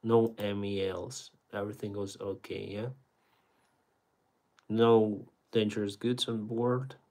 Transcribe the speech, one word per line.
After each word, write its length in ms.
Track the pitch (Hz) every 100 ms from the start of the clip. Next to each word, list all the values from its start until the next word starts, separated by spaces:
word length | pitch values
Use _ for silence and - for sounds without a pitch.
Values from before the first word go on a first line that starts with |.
no 320 | 113 117 113 113
M 280 | 104 101 101
E 240 | 98 95
Ls. 420 | 90 - - - _ _
Everything 400 | 104 101 107 107
was 240 | 101 98 -
okay, 480 | 101 95 - 98 101
yeah? 200 | 104 123 131 _ _ _ _ _ _ _ _ _ _ _ _ _ _ _ _ _
No 580 | 107 117 113 107 101 - _ _
dangerous 440 | 117 104 107 101 98
goods 320 | 120 123 -
on 180 | 113 107
board. 500 | 117 120 127 131 - _